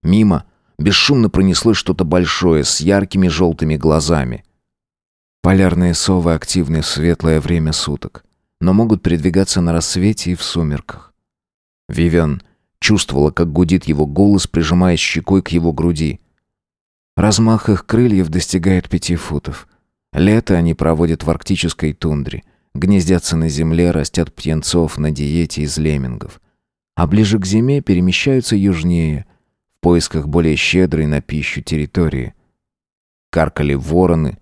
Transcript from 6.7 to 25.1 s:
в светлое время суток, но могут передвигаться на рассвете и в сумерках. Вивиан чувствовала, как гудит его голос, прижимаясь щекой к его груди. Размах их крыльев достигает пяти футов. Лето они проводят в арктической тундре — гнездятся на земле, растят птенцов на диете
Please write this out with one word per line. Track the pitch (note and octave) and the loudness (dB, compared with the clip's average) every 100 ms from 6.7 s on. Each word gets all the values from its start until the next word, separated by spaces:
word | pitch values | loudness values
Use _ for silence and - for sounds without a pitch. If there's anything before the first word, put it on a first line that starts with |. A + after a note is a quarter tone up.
| D#2+ | -2
в | D2+ | -2
светлое | - E2 E2+ D#2+ D#2 | -2 0 2 2 0
время | D2 E2+ D#2 | 0 -2 0
суток, | D#2 - C#2+ - - _ _ _ _ | -4 -6 -6 -10 -18 _ _ _ _
но | E2 | 2
могут | F#2+ A#2 G#2+ | 2 2 0
передвигаться | - E2+ E2 F2+ G2 F#2+ | 0 0 0 0 0 0
на | E2+ | 0
рассвете | E2 - F#2 F#2+ G#2+ F2 | -2 -2 -2 -2 -2 -6
и | F2 | -6
в | |
сумерках. | - F2 D#2+ C#2+ - - - _ _ _ _ _ _ _ - | -6 -4 -4 -4 -10 -20 -20 _ _ _ _ _ _ _ -10
Вивиан | - E2+ E2+ D#2 C#2 _ _ _ _ | -2 2 2 2 -2 _ _ _ _
чувствовала, | - D#3 - C2+ D2+ | 0 0 0 0 0
как | - E2+ | 2 -2
гудит | D2+ F2 F2+ - | 0 2 2 0
его | D2 D2 | -2 0
голос, | D2+ G2+ G2+ - | 2 2 2 0
прижимаясь | - D#2 F2+ F2+ E2+ | -2 0 2 2 2
щекой | - D#2+ - F#2+ | -2 -4 0 0
к | - | 2
его | E2+ E2+ | -2 0
груди. | D2 E2+ D#2 D#2 - _ _ _ _ _ _ _ _ _ - | 0 -2 -2 -4 -6 _ _ _ _ _ _ _ _ _ 0
Размах | G2+ G#2+ A2+ A2+ - | 0 2 2 2 2
их | F#2+ - | -2 0
крыльев | A2 B2 G2 E2+ | 2 2 2 0
достигает | E2+ - F#2+ F2 F#2 - | -2 -2 -2 0 0 0
пяти | F2 - E2+ | -6 -2 -6
футов. | - D2 - C#2 - _ _ _ _ | -4 -8 -8 -14 -18 _ _ _ _
Лето | - F#2 A2 - F2+ | 0 2 2 2 0
они | E2+ | 0
проводят | D#2+ D#2+ D#2+ E2+ D#2+ | 0 0 0 0 -2
в | E2 | -2
арктической | D#2+ - F#2+ E2+ - D#2 | -4 -4 -4 -4 -4 -6
тундре — | D2 E2 D2+ C#2 - _ _ _ - | -4 -4 -4 -6 -10 _ _ _ -4
гнездятся | F2+ G2+ E2 F2 - E2 | 2 2 2 0 0 -2
на | D#2+ | -2
земле, | C#2+ D#2+ E2 F2 | 0 0 2 2
растят | E2 C#2+ - E2 | 0 -2 -2 -4
птенцов | - - D#2 - F2 E2 - | -6 -4 -4 -2 0 0 -2
на | |
диете | D2+ | -4